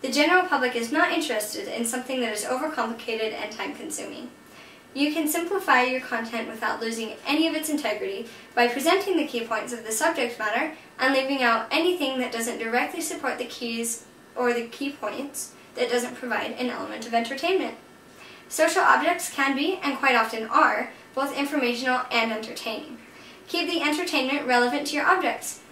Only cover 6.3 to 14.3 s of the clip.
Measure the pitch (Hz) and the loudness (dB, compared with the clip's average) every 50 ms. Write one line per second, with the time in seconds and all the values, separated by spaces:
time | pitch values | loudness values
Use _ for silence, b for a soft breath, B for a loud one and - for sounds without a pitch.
6.3 | 233 233 240 233 226 226 226 220 - - 226 226 226 226 226 220 - - - - | -6 -6 -6 -6 -8 -4 -4 -4 -4 -2 -4 -4 -4 -4 -6 -8 -8 -10 -4 0
7.3 | 285 320 320 330 302 311 311 - 302 - - 214 208 196 190 190 196 - 226 B | 2 2 2 2 2 -2 -2 -2 -2 -2 -2 -2 -2 -2 -4 -4 -4 -6 -8 B
8.3 | B B B B - 240 240 240 240 277 269 320 359 392 392 403 370 320 269 - | B B B B 2 2 2 4 2 2 2 4 4 4 4 2 2 2 2 0
9.3 | - 240 226 - 226 220 - 247 247 226 220 220 220 - 311 330 330 - 254 233 | -2 -4 -2 -2 -2 -4 -2 -6 -8 -8 -6 -4 -2 2 2 2 2 2 -2 -2
10.3 | - - 220 214 214 240 302 311 B B B B B B 254 262 277 262 262 269 | -2 -4 -2 0 0 0 -2 -2 B B B B B B 2 4 4 4 2 2
11.3 | 277 262 254 233 226 220 - - 262 320 330 359 359 - 285 262 262 254 247 240 | 0 2 4 4 4 2 0 0 0 2 4 2 2 2 0 -2 0 -2 -4 -2
12.3 | - 233 226 240 233 - 226 226 226 247 294 294 - 349 311 - 370 311 277 254 | -2 -4 -4 -4 -4 -4 -4 0 0 0 0 0 -4 -6 -6 -6 -6 -4 -4 -4
13.3 | 233 - 247 233 - - 247 233 233 233 233 233 - - - - - - - - | -4 -4 -6 -8 -8 -8 -6 -6 -4 -4 -4 -4 -4 -6 -10 -18 -20 -20 -20 -14